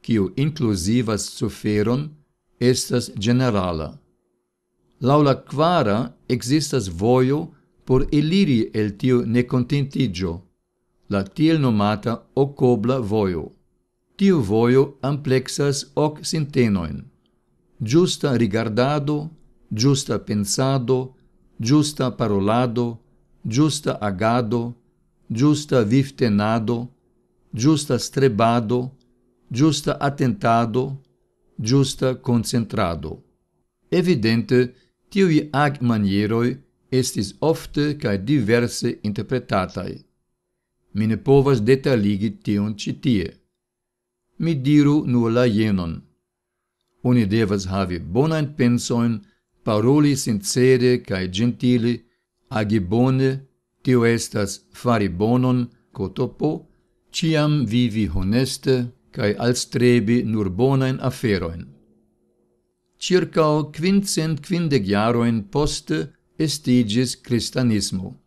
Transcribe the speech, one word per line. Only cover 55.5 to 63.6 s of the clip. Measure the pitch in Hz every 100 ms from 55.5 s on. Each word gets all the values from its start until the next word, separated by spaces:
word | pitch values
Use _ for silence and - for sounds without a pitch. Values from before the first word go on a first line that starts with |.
| 127 120 _ _
kotopo, | - 95 - 123 - 151 165 - _ _ _ _
ĉiam | - 160 156 151 151 110
vivi | 120 120 107 98
honeste | 95 95 117 131 - - 127 120 _ _
kaj | - 104 104
alstrebi | 120 123 - 113 123 120 101 120
nur | 113 110 95
bonajn | 90 131 135 131 131
aferojn. | 127 - 117 95 85 85 - - _ _ _ _ _ _ _ _ _ _ _ _
Ĉirkaŭ | - 185 170 - 156 151